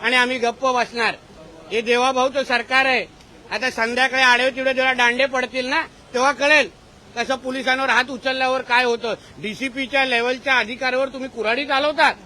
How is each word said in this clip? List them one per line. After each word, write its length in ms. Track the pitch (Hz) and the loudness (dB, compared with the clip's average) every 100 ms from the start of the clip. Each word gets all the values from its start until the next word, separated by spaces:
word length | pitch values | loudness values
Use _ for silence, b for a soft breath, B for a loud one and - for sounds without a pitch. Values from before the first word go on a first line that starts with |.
आणि 140 | 220 254 | 0 2
आम्ही 220 | 247 254 | 2 0
गप्प 300 | 233 226 262 | -2 -2 -2
बसणार. 480 | 247 226 233 214 156 - - - - - | 0 -2 -2 -4 -4 -14 -20 -20 -20 -6
हे 100 | 214 | -4
देवाभाऊचं 640 | 226 240 254 254 262 269 | 0 2 2 2 0 -2
सरकार 420 | 262 240 220 262 269 | -2 -2 0 0 2
आहे. 200 | 247 170 - - - - | 0 -4 -14 -20 -20 -10
आता 200 | 208 247 | -4 -4
संध्याकाळी 520 | 240 226 247 262 254 | -2 -2 0 0 4
आडवे 260 | 254 240 262 | 4 6 2
तिडे 240 | 262 262 | 0 -2
जेव्हा 200 | 262 262 | 0 0
दांडे 320 | 254 240 240 269 | 2 2 2 0
पडतील 400 | 262 247 254 254 | 0 -4 -4 -2
ना, 160 | 302 - - - | -4 -4 -12 -6
तेव्हा 180 | 247 269 | 0 0
कळेल 380 | 247 285 302 220 - - - - 233 | 2 2 4 2 -6 -20 -20 -14 -8
कसं 200 | 233 262 | -4 -4
पोलिसांवर 540 | 262 262 254 262 269 | -4 -4 -2 0 2
हात 160 | 233 254 | 2 2
उचलल्यावर 520 | 254 269 262 262 262 | -4 -4 -2 0 -2
काय 220 | 240 240 | 0 2
होतं. 300 | 247 233 233 196 B - | 2 0 -4 -8 B -12
डीसीपीच्या 640 | 202 190 262 247 262 277 262 | -10 -6 -8 -6 -4 0 0
लेव्हलच्या 520 | 233 240 254 269 254 | 0 0 -2 0 0
अधिकाऱ्यावर 500 | 214 247 262 254 269 | 0 -4 -4 -2 -4
तुम्ही 220 | 262 262 | -6 -10
कुऱ्हाडी 360 | 233 214 240 285 | -4 -2 -2 0
चालवतात 480 | 269 294 302 277 214 | 0 0 2 2 2